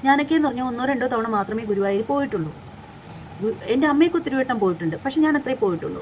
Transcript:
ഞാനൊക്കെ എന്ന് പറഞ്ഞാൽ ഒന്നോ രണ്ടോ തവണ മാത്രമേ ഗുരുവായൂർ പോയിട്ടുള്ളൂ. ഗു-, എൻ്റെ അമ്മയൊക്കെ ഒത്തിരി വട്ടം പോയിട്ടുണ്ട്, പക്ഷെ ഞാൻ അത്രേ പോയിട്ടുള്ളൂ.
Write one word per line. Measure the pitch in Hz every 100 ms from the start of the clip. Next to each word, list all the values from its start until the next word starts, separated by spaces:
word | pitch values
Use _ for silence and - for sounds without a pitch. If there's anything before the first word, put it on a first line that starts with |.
| 269
ഞാനൊക്കെ | 277 294 320
എന്ന് | 294
പറഞ്ഞാൽ | 240 254
ഒന്നോ | 240 262
രണ്ടോ | 262 247
തവണ | 240 226 214
മാത്രമേ | 196 220 220
ഗുരുവായൂർ | 202 196 196 220
പോയിട്ടുള്ളൂ. | 285 277 202 156 - - - - - - - - -
ഗു-, | 208 - -
എൻ്റെ | 254 302
അമ്മയൊക്കെ | 285 339 339
ഒത്തിരി | 294 269
വട്ടം | 262 233
പോയിട്ടുണ്ട്, | 190 170 170 160
പക്ഷെ | - 294
ഞാൻ | 311 294
അത്രേ | 277 262
പോയിട്ടുള്ളൂ. | 202 170 - -